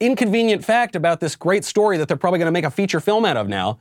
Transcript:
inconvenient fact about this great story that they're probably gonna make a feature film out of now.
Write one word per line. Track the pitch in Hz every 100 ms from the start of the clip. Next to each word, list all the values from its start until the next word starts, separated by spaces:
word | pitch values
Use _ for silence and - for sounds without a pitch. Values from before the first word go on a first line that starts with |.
inconvenient | 233 262 226 220 226 196
fact | - 214 240
about | 180 165 165
this | 165 -
great | 170 196
story | - 208 208 180
that | 147
they're | 143
probably | 180 175
gonna | 165
make | 175
a | 156
feature | 160 196 165
film | 175 214
out | 214 123
of | 101
now. | 98 95 113